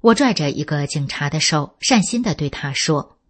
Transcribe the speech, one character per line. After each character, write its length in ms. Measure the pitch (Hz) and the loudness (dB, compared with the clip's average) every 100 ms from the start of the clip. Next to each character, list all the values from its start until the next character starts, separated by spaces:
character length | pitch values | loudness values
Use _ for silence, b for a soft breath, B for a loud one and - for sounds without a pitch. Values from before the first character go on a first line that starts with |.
我 120 | 226 | 6
拽 200 | 226 269 | 6 2
着 180 | 175 147 | 2 -2
一 100 | 139 | -2
个 240 | 147 151 143 | -4 -2 -2
警 220 | 151 139 | -4 -4
察 200 | - 143 | -4 -4
的 120 | 151 | 0
手， 360 | - 156 139 _ | 0 0 -2 _
善 240 | - 240 | 2 2
心 180 | 175 233 | 2 -2
地 140 | 233 151 | -2 -2
对 120 | 147 | -4
他 240 | - 143 | -6 -6
说 460 | 135 - 147 - _ | -4 0 -2 -2 _